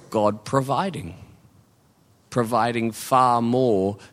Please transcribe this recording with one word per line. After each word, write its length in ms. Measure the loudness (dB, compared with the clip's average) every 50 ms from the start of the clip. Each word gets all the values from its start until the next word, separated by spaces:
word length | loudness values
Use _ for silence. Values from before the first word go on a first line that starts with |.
| -6 -6
God 360 | -2 0 0 0 0 -2 -6
providing, 720 | -4 -2 -2 -2 0 -2 -2 -2 -4 -6 -8 -10 -12 -14 -16 -20 -20 -20 -20 _ -20 _ _ _ _ _ _ _ _ _ _ _ _ _ _ _ _
providing 640 | -4 -4 -2 0 0 0 0 0 0 -2 -4 -4 -4
far 480 | -8 -2 0 2 4 4 4 4 2
more 560 | 2 2 2 2 2 2 2 2 2 0 -2 -6 -12 -20